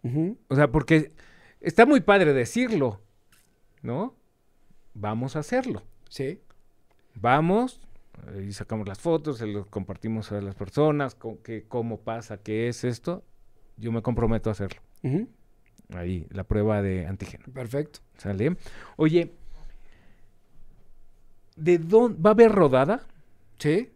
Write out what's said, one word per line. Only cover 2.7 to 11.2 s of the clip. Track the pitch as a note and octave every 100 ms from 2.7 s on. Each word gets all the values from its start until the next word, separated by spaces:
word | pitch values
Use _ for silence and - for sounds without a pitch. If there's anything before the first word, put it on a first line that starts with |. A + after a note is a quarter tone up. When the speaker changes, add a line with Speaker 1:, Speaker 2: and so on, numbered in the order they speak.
| G3+ C3 G2+ _ _ _ _ _ _ _ _
Speaker 2:
¿no? | A2+ B2 A#3+ _ _ _ _ _ _ - -
Vamos | G#2+ G#2 A2 C3 D3+
a |
hacerlo. | D3+ B3+ B3+ G2+ - - -
Speaker 1:
Sí. | - C3+ F#3+ - - _ _ _ _ _ A2
Speaker 2:
Vamos, | A#2 C3+ E3 G#3 B3 - - - - - - G2 G2
y |
sacamos | G2 - A2 G2+
las | G2
fotos, | E3+ D#3+ D#3 A#2+
se | A2
los | G#2 F#2+
compartimos | G#2 F#2+ F#2 A#2 A2 G#2
a | G#2
las | G2 F#2+
personas, | F#2+ - D3+ D3 C3+
con | -